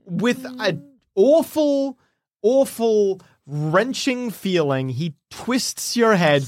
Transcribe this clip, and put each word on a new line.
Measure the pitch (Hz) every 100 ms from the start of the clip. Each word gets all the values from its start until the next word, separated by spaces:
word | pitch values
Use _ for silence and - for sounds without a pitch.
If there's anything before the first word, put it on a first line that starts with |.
| -
with | 175 226 240 254 -
an | 214 147 - _ _
awful, | - 233 320 - 311 294 277 269 254 _ _ _ _
awful, | 208 269 277 - 226 214 202 190 _ _ -
wrenching | 147 156 175 247 247 - 247 247
feeling. | 180 196 180 147 135 131
He | 127 165 - _
twists | - - 247 - - - 240
your | 233 202
head | 165 147